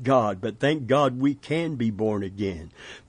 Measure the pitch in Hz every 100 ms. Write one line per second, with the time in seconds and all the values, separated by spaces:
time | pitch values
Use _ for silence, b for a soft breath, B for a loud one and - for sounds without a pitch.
0 | 123 135 107 95 110 104 139 156 120 131
1 | 139 127 139 139 - 156 170 143 117 98
2 | 110 104 98 98 98 85 82 B B B